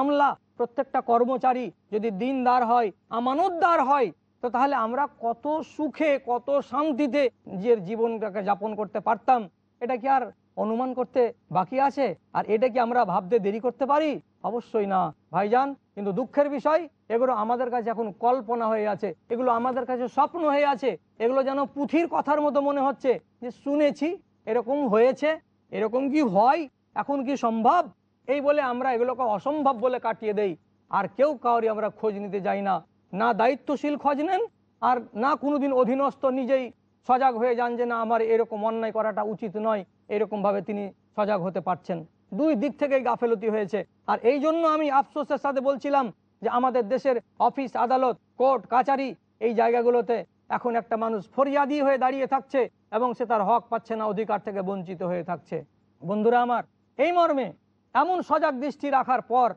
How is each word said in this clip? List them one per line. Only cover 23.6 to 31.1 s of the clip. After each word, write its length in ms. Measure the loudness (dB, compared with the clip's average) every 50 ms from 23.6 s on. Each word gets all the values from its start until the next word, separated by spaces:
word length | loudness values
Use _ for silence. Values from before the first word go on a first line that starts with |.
| -6
শুনেছি, 440 | -2 0 2 2 2 2 0 -2 -4 -4 -6 _ _ _ _ -6 -2
এরকম 280 | -2 -2 0 0 -2 0 0 2 4
হয়েছে, 360 | 4 6 4 4 2 0 -2 -2 -2 _ _ _ _ _ -10 -6
এরকম 260 | -4 -4 -2 -2 -2 -2 0 2
কি 80 | 2 2 4 4
হয়, 280 | 4 4 4 4 2 0 -6 _ _ _ _ -8 -6 -4
এখন 160 | -2 -2 -4 -2
কি 80 | -2 -4 -2 0
সম্ভব, 380 | 0 0 2 2 4 4 4 2 -2 -6 _ _ _ _ _ _ -2
এই 120 | -2 0 2
বলে 140 | 0 2 2 0 -2 -2
আমরা 160 | -2 -2 0 0
এগুলোকে 280 | 0 0 -2 -2 -2 -2 -2 -2
অসম্ভব 380 | -2 -2 -2 -2 0 2 0 0 2 0
বলে 140 | -2 -2 -2 -4
কাটিয়ে 280 | -4 -6 -4 -4 -4 -2 0
দেই। 120 | -2 -2 -2 -6 _ _ _ _ _ -4 -2
আর 80 | -2 -2 -2